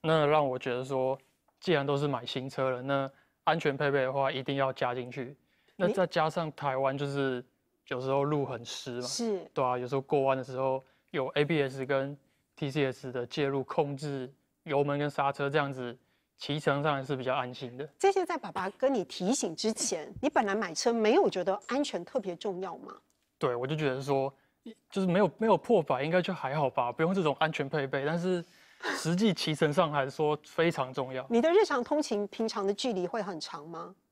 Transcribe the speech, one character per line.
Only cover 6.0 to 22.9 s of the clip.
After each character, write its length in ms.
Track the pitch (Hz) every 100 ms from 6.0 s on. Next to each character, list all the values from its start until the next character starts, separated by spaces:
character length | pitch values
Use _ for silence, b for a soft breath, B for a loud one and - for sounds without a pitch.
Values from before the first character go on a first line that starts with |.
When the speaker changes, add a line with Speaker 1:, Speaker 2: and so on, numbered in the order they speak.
| 180
Speaker 1:
加 240 | 170 156
上 220 | 175 156 -
台 180 | 143 131
湾 220 | 135 139
就 80 | 143
是 360 | 139 135 123 127 _ _ _ -
有 140 | 127
时 100 | 131
候 140 | 139 143
路 200 | 151 131
很 200 | 120 117
湿 340 | - 135 120
嘛， 80 | 123
Speaker 2:
是。 320 | 180 233 190 160
Speaker 1:
对 100 | -
啊， 140 | 127 127
有 100 | 123
时 80 | 139
候 60 |
过 220 | 131 147
弯 140 | 135 131
的 60 |
时 140 | 127 131
候 260 | 131 131 b b b
有 160 | 156 135
A 180 | 147 147
B 160 | 160
S 240 | 139 135 131
跟 320 | 135 139 143 _ _ _ -
T 120 | 147
C 220 | 143 135
S 220 | 127 131
的 120 | 123 120
介 200 | - 139
入 180 | 139
控 320 | 127 - 143 139
制 340 | 147 139 127 _ _ _
油 200 | 165 143
门 160 | 143 143
跟 100 | 147
刹 220 | 147 139
车， 180 | 139 143
这 80 | 151
样 140 | 139
子 260 | 131 123 117 _ _ _ _
骑 220 | - 135
乘 240 | - 139
上 140 | 151 139
来 40 |
是 140 | 131 131
比 80 |
较 100 | 123
安 200 | 131 127
心 240 | 123 127 123
的。 100 | 151 _
Speaker 2:
这 140 | 392
些 140 | 381 349
在 120 | 330
爸 140 | 190
爸 180 | 190 190
跟 220 | - 269
你 120 | 254 175
提 280 | - 185
醒 220 | 277 196 160
之 160 | 214
前， 420 | 220 - 170 147 -
你 80 | 277
本 160 | 311 214
来 80 |
买 200 | 196 185
车 180 | 156 240
没 220 | 233 214
有 160 | 302 277
觉 160 | 185 175
得 120 | 190 -
安 120 | 262
全 220 | 285 185
特 160 | 175 262
别 160 | 190 170
重 240 | 208 180
要 160 | 185 165
吗？ 140 | -